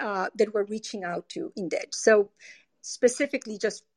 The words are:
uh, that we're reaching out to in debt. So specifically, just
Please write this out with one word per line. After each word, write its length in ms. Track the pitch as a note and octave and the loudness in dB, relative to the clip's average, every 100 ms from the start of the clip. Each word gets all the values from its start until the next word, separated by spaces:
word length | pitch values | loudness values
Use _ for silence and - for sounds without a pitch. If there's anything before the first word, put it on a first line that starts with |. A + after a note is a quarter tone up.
uh, 260 | A3 G3 F#3 | -4 -2 -2
that 180 | - G#3+ G#3+ | 2 2 2
we're 80 | |
reaching 400 | G3+ A3 - G#3+ | -2 -6 -8 -8
out 260 | F3+ F3 - | -6 -6 -8
to 240 | - - - | -10 -10 -6
in 140 | F3 | -4
debt. 240 | - - | -4 -6
So 380 | - - G#3+ G3+ _ - - _ _ | 0 6 6 6 _ -20 -20 _ _
specifically, 800 | - - B3 B3 C#4+ C4+ - G#3 | -14 2 2 2 -2 -2 -6 -4
just 240 | G#3+ - - | -4 -4 -12